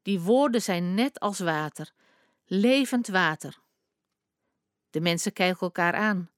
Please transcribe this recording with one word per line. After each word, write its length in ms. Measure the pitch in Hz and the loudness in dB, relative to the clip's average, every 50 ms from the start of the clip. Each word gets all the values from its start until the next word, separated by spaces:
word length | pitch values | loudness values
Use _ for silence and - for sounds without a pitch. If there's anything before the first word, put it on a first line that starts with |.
Die 180 | _ 196 202 180 | _ -2 -2 -2
woorden 420 | 165 185 233 262 285 294 233 226 | 2 2 4 4 4 2 0 -2
zijn 320 | - - 185 170 175 180 185 | 0 0 -2 -2 -2 -2 0
net 260 | 208 247 285 _ - | 0 0 0 _ -4
als 200 | - 208 196 185 | -6 -6 -4 -2
water, 520 | 185 170 160 151 151 151 _ - 151 - _ _ _ _ _ _ _ _ _ _ _ | -2 -2 -2 -2 -4 -6 _ -12 -16 -16 _ _ _ _ _ _ _ _ _ _ _
levend 640 | _ 185 190 202 247 262 277 269 - 269 247 233 | _ 0 2 4 4 4 4 2 0 0 -2 -2
water." 520 | - 190 185 180 160 156 - - 135 - _ _ _ _ _ _ _ _ _ _ _ _ _ _ _ _ _ _ _ _ _ _ _ _ _ _ _ | 0 0 2 2 2 0 -4 -10 -16 -16 _ _ _ _ _ _ _ _ _ _ _ _ _ _ _ _ _ _ _ _ _ _ _ _ _ _ _
De 120 | - 156 | -6 -2
mensen 320 | 165 175 170 170 - 208 - | 0 0 0 0 -2 -6 -2
kijken 280 | - 185 180 185 - | 0 0 0 0 -2
elkaar 320 | 190 175 _ - 170 175 - | -6 -6 _ 0 0 0 0
aan. 360 | - 214 214 208 180 175 170 _ | 0 0 0 -2 -2 -6 -10 _